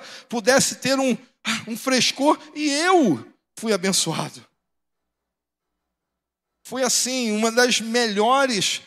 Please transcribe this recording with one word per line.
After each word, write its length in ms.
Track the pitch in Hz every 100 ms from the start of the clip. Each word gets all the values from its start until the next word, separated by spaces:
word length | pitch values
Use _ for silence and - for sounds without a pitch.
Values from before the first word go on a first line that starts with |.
| - - -
pudesse 500 | 240 202 262 - 226
ter 200 | 247 269
um, 180 | 269 233 - _ - 226 -
um 100 | 220
frescor, 640 | - 254 - - 277 339 - 302
e 120 | 302
eu 520 | 285 339 370 254 123 113 _ _ -
fui 160 | 226
abençoado. 720 | 202 185 185 - 147 147 - 113 _ _ _ _ _ _ _ _ _ _ _ _ _ _ _ _ _ _ _ _ _
Foi 180 | - 240
assim, 500 | 254 - 240 262 233
uma 200 | 208 226
das 280 | 226 247 -
melhores 1000 | 226 233 233 202 214 269 269 220 160 -